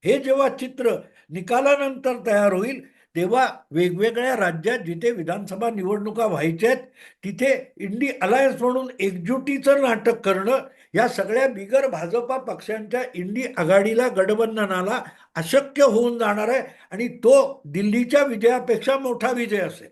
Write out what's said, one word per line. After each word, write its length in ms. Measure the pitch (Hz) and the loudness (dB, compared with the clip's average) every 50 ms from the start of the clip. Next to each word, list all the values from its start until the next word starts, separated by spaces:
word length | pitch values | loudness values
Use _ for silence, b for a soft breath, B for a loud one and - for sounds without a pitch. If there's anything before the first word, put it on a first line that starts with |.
| - | 2
हे 140 | 170 240 277 | 2 0 2
जेव्हा 300 | 269 262 262 269 269 247 | 2 0 2 2 2 0
चित्र 480 | - - 262 254 - - 247 233 196 - b b b b b b | 0 -4 -10 -10 -8 -2 -2 0 0 -2 b b b b b b
निकालानंतर 960 | 147 - 180 - 240 247 269 277 285 285 285 269 269 - - 254 254 233 185 | -12 -12 -6 0 0 2 4 4 4 4 2 -4 -6 -4 -4 -4 -4 -2 -2
तयार 260 | 226 208 208 208 202 190 | 0 2 4 4 4 2
होईल, 340 | 180 202 247 269 247 - b b b b b _ | 2 -2 -4 -6 -8 -12 b b b b b _
तेव्हा 300 | 165 180 180 226 254 262 226 - - _ _ | -2 0 2 4 2 2 2 0 -8 _ _
वेगवेगळ्या 680 | 139 156 180 180 165 170 208 226 233 240 247 262 254 | -2 0 0 0 2 2 0 0 0 0 -2 -2 0
राज्यात 420 | 226 196 175 165 165 156 208 240 247 | 0 0 0 -2 -2 -2 -2 -2 -2
जिथे 320 | 196 160 170 170 196 240 | -4 -6 -8 -2 -2 -2
विधानसभा 600 | 240 208 160 156 175 208 202 - 185 190 226 233 | -2 -2 -4 -6 -6 -6 -6 -10 -8 -4 -4 -4
निवडणुका 560 | 226 202 180 185 208 208 202 214 208 220 233 | -4 -4 -4 -2 -2 -2 -4 -6 -4 -2 -2
व्हायच्या 440 | 214 180 143 147 165 165 165 208 233 | -2 0 0 -2 -2 -2 0 0 0
आहेत, 160 | 254 254 - - B B B B B B - | 0 0 -4 -16 B B B B B B -12
तिथे 480 | 185 202 - 247 277 262 - - - _ | -12 -6 -2 0 0 0 0 -2 -12 _
इंडी 320 | - - 196 196 233 277 277 240 - - | -12 -10 -8 -4 -4 -4 -4 -2 -2 0
अलायन्स 400 | 190 220 262 269 269 247 - 240 | 2 2 4 2 2 0 0 -2
म्हणून 280 | 247 254 262 262 254 - - | -2 -2 -2 -4 -6 -8 -4
एकजुटीचं 840 | 196 196 185 180 165 185 247 269 262 277 277 269 269 277 277 277 277 | -4 -4 -4 -4 -4 -4 -4 -4 -2 -4 -6 -2 2 4 4 4 4
नाटक 380 | 254 226 214 220 233 233 226 | 0 0 0 0 0 0 0
करणं 380 | - 196 190 185 190 214 262 269 262 B B B B B B | 0 0 0 0 0 0 0 0 -2 B B B B B B
या 140 | 175 226 247 | 0 0 0
सगळ्या 400 | 247 - 190 185 214 247 269 269 | 0 -2 -4 -2 0 0 0 0
बिगर 380 | 240 196 196 196 220 269 277 | -2 -4 -10 0 0 2 2
भाजपा 500 | 269 208 156 165 170 190 240 233 240 262 | 2 -2 -4 -6 -4 -4 -4 -2 -2 -6
पक्षांच्या 680 | 262 254 240 196 - - - 214 220 214 208 226 247 254 - - | -6 -6 -8 -12 -12 -8 -8 -8 -8 -8 -6 -6 -6 -6 -6 -8
इंडी 280 | 180 180 185 208 240 262 240 - | -10 -8 -6 -6 -6 -6 -6 -4
आघाडीला, 520 | - 170 160 185 196 202 214 226 226 254 247 | -4 2 6 6 6 6 4 2 2 2 2
गठबंधनाला 960 | 202 190 190 190 214 214 226 220 220 220 214 196 190 180 180 196 226 254 262 B B B B B B | 2 0 2 2 2 2 0 0 0 -2 -2 -2 -2 -2 -2 -2 -4 -4 -6 B B B B B B
अशक्य 480 | 165 160 165 - 269 277 277 - 285 285 | -8 -6 2 2 2 2 2 2 4 4
होऊन 360 | 269 208 220 240 240 240 233 | 6 6 4 2 2 0 0
जाणार 300 | 233 208 208 208 214 226 | -2 -2 0 0 0 0
आहे 140 | 247 269 - B B B B B | 0 -2 -2 B B B B B
आणि 180 | - 190 240 247 - - | -8 -6 -6 -6 -6 2
तो 440 | - 220 269 277 - 139 - - _ | 6 6 8 8 6 4 -2 -12 _
दिल्लीच्या 600 | 147 143 175 196 208 208 240 247 240 285 285 285 | -10 -6 -2 0 0 2 2 0 4 4 4 4
विजयापेक्षा 720 | 277 233 208 208 233 247 254 247 254 233 214 - 269 269 277 | 2 -2 2 2 2 2 2 0 0 -2 0 2 0 0 0
मोठा 320 | 269 254 240 - 214 247 | 0 -4 -4 -2 -2 -2
विजय 300 | 262 247 233 214 214 202 | -2 -2 -4 -2 -2 -2
असेल. 300 | 180 156 - - - - | -4 -4 -8 -12 -20 -20